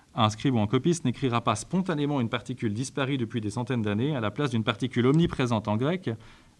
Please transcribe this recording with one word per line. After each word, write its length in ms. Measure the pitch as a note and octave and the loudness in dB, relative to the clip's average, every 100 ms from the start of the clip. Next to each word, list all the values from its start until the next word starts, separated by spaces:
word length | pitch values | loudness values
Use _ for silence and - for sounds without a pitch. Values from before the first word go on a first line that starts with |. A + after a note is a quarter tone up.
| _ | _
Un 160 | - G#2+ | 0 0
scribe 240 | G#2+ C#3+ | 2 0
ou 60 | A#2+ | 2
un 80 | G#2 | 2
copiste 360 | C3 E3+ E3+ | 2 2 0
n'écrira 380 | B2+ - C3 A#2 | 0 0 0 0
pas 140 | A#2 G#2+ | 0 -2
spontanément 640 | - F#3 F#3 D3+ C#3+ C#3+ | -2 -2 0 0 0 0
une 80 | A2 | 0
particule 440 | B2 - B2 A2+ | -2 -6 -4 -2
disparue 460 | G#2 C3 - C3 C#3 | -2 -4 -2 -2 -2
depuis 220 | A2 A#2+ | -2 -4
des 100 | G#2 | -4
centaines 320 | A#2+ A#2+ B2 | -4 -2 0
d'années 320 | G#2 G#2 C#3 | 0 0 0
à 60 | C#3 | 0
la 100 | G#2+ | -2
place 200 | A#2+ D3 | -2 0
d'une 120 | A#2 | 0
particule 440 | A2 G#2+ B2 A#2+ B2 | 0 -2 -2 2 4
omniprésente 600 | D#3 E3+ - B2 A2 G#2 | 6 4 0 0 0 0
en 100 | G#2+ | 0
grec, 340 | C#3 F#3 A#2+ A2+ - - - | 0 -2 -4 -6 -10 -20 -20